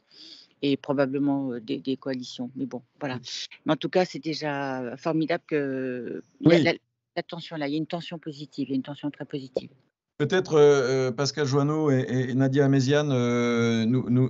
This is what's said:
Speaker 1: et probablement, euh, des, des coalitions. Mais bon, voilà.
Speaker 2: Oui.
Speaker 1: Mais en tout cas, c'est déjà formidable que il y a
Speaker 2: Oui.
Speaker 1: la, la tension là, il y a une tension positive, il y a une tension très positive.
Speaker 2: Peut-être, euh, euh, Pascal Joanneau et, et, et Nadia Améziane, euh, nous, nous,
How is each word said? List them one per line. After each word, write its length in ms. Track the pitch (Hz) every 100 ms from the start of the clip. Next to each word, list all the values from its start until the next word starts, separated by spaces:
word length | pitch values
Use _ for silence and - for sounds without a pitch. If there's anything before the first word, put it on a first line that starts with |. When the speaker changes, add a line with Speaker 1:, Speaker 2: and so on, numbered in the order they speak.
| _ - - - - _
Speaker 1:
et 160 | 143 135
probablement, 720 | - 139 135 139 143 139 135
euh, 80 | 120
des, 200 | 113 135
des 180 | 135 131
coalitions. 540 | 139 131 123 - 123 131
Mais 120 | 131
bon, 160 | 127 - -
voilà. 160 | 143 127
Speaker 2:
Oui. 320 | 127 - - - -
Speaker 1:
Mais 80 |
en 40 | 156
tout 120 | 156
cas, 160 | 185 180
c'est 140 | 151
déjà 760 | 160 151 151 139 135 131 123 127
formidable 460 | 170 160 156 170 -
que 760 | 151 139 131 131 127 113 82 - -
il 100 | 143
y 20 |
a 40 | 170
Speaker 2:
Oui. 60 |
Speaker 1:
la, 100 | 151 - _ _ _ -
la 80 |
tension 340 | - 170 - 160
là, 100 | 143
il 40 |
y 40 | 151
a 40 |
une 80 | 156
tension 320 | 170 - 170
positive, 500 | 160 139 151 - 131
il 20 |
y 40 | 135
a 0 |
une 80 |
tension 260 | 131 143 294
très 160 | - 139
positive. 460 | 147 131 - 127 _ _ _ _ -
Speaker 2:
Peut-être, 360 | 147 185 180
euh, 560 | 156 147 143 123 135 127
euh, 20 |
Pascal 340 | 123 139 - 143
Joanneau 440 | 143 143 156 151
et, 160 | 131 -
et, 220 | 127 127
et 40 | 127
Nadia 300 | 135 131 139
Améziane, 460 | 135 127 147 151
euh, 760 | 127 120 120 120 117 117 113 113
nous, 240 | 127 -
nous, 200 | 123 127